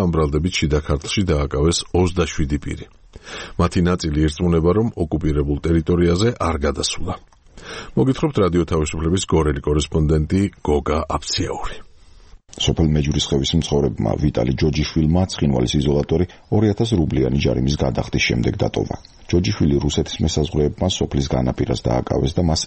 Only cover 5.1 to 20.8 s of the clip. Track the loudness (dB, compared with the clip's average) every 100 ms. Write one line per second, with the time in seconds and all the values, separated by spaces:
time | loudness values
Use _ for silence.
5.1 | -2 0 0 0 -2 2 0 2 2 4
6.1 | 2 0 0 -4 -2 -2 -2 -4 -4 -6
7.1 | -6 -12 _ -20 -20 -16 -14 -6 0 0
8.1 | 2 0 2 2 2 2 0 0 -2 0
9.1 | 0 2 2 2 0 0 0 0 0 2
10.1 | 2 2 0 0 -2 -2 -2 0 -4 -2
11.1 | -6 -6 -6 -4 -4 -6 -8 -16 -20 -20
12.1 | -20 -20 -20 _ -4 0 2 2 2 2
13.1 | 0 0 0 0 0 0 0 0 0 -2
14.1 | 0 0 0 0 2 0 0 -2 0 2
15.1 | 2 0 0 0 2 0 0 2 0 2
16.1 | 0 0 -4 -2 2 2 2 0 2 2
17.1 | 2 2 2 0 2 0 0 0 -2 -2
18.1 | -2 0 0 0 0 -2 -2 -4 -6 -12
19.1 | -20 -2 0 0 0 2 2 0 -2 -4
20.1 | -2 -2 0 -2 0 0 0